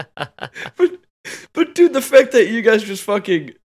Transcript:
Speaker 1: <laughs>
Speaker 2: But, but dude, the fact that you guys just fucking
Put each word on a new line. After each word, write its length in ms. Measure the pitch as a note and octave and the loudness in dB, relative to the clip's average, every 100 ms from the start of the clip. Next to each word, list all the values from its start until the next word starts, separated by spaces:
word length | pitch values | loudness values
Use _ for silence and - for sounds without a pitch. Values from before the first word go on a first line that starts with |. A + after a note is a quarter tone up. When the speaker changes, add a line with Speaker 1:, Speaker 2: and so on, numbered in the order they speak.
Speaker 1:
<laughs> 40 | D3+ - C#3 - - - - - | -16 -12 -12 -12 -16 -14 -14 -2
Speaker 2:
But, 220 | F4+ F4+ _ _ - - - | -2 -2 _ _ -18 -18 -8
but 200 | - E4 | -4 -2
dude, 200 | - F4 | 2 2
the 80 | C4+ | 2
fact 320 | - C4+ C4+ | 4 4 4
that 140 | B3+ F#3+ | 2 0
you 120 | A#3 | 0
guys 220 | G#3+ G#3+ | 0 0
just 200 | G3+ G3 | -2 -10
fucking 500 | - G3+ G3 E3+ D3 - | -4 -4 -2 -4 -6 -18